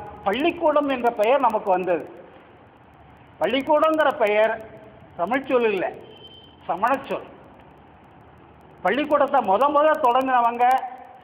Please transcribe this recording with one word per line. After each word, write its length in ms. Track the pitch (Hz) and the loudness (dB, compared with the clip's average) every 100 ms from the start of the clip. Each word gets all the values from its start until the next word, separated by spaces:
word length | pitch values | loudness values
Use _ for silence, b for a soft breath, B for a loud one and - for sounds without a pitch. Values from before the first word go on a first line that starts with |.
| - - - | -10 -8 -4
பள்ளிக்கூடம் 640 | 220 330 339 320 294 285 | -2 -2 0 2 2 0
என்ற 140 | 254 240 233 | 0 -2 0
பெயர் 260 | 214 277 247 | 2 4 2
நமக்கு 240 | 214 - 185 | 0 0 0
வந்தது. 280 | 185 165 - - - - - - - - - - - - - - | 0 -4 -4 -16 -20 -20 -20 -20 -20 -20 -20 -20 -20 -20 -20 -4
பள்ளிக்கூடங்கிற 720 | 160 262 269 302 311 311 294 254 | -2 -2 2 2 2 2 0 2
பெயர் 280 | 208 208 220 220 - - - - - - | 0 2 0 -2 -12 -20 -20 -20 -16 -8
தமிழ் 260 | 175 269 277 | -2 -2 0
சொல் 200 | 254 226 | 0 0
இல்லை, 200 | 196 131 - - - - - - - - | 0 -4 -8 -18 -20 -20 -20 -20 -14 -8
சமண 240 | 175 233 269 - | -2 0 0 -4
சொல். 180 | 170 - - - - - - - - - - - - - - - - | -10 -10 -20 -20 -20 -20 -20 -20 -20 -20 -20 -20 -20 -20 -20 -20 -6
பள்ளிக்கூடத்தை 560 | 180 240 294 294 269 269 214 | -4 -2 0 0 2 0 2
முத 140 | 202 277 294 | 2 2 2
முத 180 | 311 302 | 2 2
தொடங்கினவங்க 600 | 254 254 262 247 233 240 247 262 - - - - | 2 0 2 2 0 2 2 2 -2 -14 -20 -18